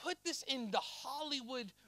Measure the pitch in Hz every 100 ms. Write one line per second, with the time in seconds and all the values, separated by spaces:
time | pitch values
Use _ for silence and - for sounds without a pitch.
0 | - - 339 302 - 269 226 190 - -
1 | 262 285 311 285 233 254 208 -